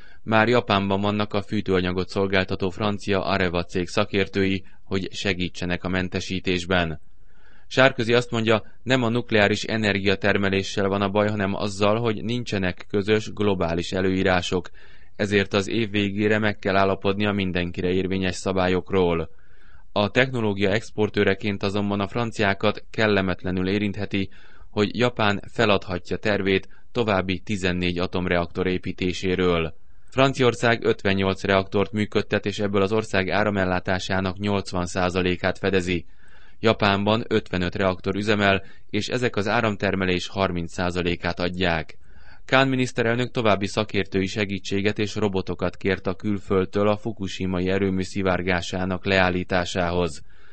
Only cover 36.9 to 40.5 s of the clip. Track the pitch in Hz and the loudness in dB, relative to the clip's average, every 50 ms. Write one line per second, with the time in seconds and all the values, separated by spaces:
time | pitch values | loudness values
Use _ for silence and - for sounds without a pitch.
36.9 | 98 98 101 104 107 113 - - 110 107 - - - 92 90 87 - 101 98 95 | 2 2 2 2 2 0 0 0 0 0 0 0 -2 -2 -2 -2 -2 0 0 0
37.9 | 92 90 - 98 92 98 104 107 107 104 101 98 98 92 - - - - - - | 0 0 -2 -4 -2 -2 0 0 2 4 4 4 4 2 0 -6 -12 -12 -8 -6
38.9 | - 104 104 - - 127 123 120 - 107 98 107 104 120 113 110 101 98 107 98 | -4 -4 -2 -2 -2 0 0 0 0 0 0 0 2 2 2 0 0 0 0 0
39.9 | 95 95 95 92 90 90 - - - 98 95 92 | 0 0 2 2 0 0 -2 -4 -2 0 0 0